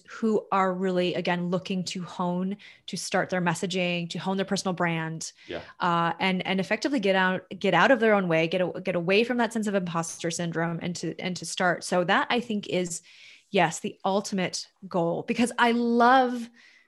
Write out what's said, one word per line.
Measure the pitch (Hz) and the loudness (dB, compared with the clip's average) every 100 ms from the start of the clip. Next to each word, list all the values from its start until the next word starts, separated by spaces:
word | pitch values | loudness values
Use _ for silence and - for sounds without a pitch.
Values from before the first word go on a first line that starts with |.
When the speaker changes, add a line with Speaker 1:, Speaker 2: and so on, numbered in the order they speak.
| - | -12
Speaker 1:
who | - 226 214 - | -4 0 0 2
are | 196 190 | 2 2
really, | 180 190 180 180 151 | 2 0 2 2 0
again, | 156 175 175 | 0 0 0
looking | 180 170 190 170 | -2 -2 -4 -4
to | 196 | -6
hone, | 165 - 175 180 185 196 - - - | -8 -4 -2 -2 -4 -6 -12 -20 -10
to | 185 | -8
start | - 190 - | -2 -2 0
their | 185 | 0
messaging, | 175 165 190 185 180 175 170 | 0 0 -2 -2 -2 -2 -4
to | 170 | -6
hone | 180 196 | -4 -2
their | 196 | -2
personal | 196 190 | -2 -2
brand, | 170 175 165 160 160 - - - | 0 0 0 -4 -8 -12 -14 -12
Speaker 2:
Yeah. | 170 - - | -12 -12 -4
Speaker 1:
uh, | 180 170 170 - | 0 2 0 0
and, | 190 185 - | 0 0 0
and | 190 | -2
effectively | 180 214 294 277 | 0 -2 0 0
get | 196 190 | 2 2
out, | 185 185 - 196 | 2 0 -6 -4
get | 196 | 2
out | 175 208 | 6 6
of | 247 | 6
their | 220 | 6
own | 202 180 | 4 4
way, | 160 165 | 2 2
get | 185 | 0
a-, | 180 - | -2 -2
get | 185 175 | -4 -2
away | 170 196 | 2 2
from | 240 247 | 4 0
that | 226 | 0
sense | 226 214 | -2 -2
of | 196 | -2
imposter | 180 170 165 - 170 | -2 -4 -4 -4 -4
syndrome | 165 170 160 170 170 | -4 -4 -2 -2 -2
and | 180 175 | -6 -6
to, | 165 - | -6 -6
and | 185 170 | -6 -6
to | 165 | -8
start. | - 180 160 | 0 0 0
So | - 180 180 | 0 0 2
that, | 220 - | 2 2
I | 240 | -2
think, | 240 208 - | -2 -6 -2
is, | 180 175 170 - - - - _ | -2 -2 -6 -14 -20 -20 -20 _
yes, | 196 165 - | 2 2 0
the | - - 196 | -8 -6 -2
ultimate | 196 202 190 180 - - _ 185 | -2 -2 -2 -2 -6 -12 _ -6
goal, | 185 170 180 - | -2 0 -2 -2
because | 226 240 - | 0 0 2
I | 240 | 2
love | 233 233 233 240 262 247 247 233 - - _ | 2 2 4 6 6 4 -2 -10 -16 -20 _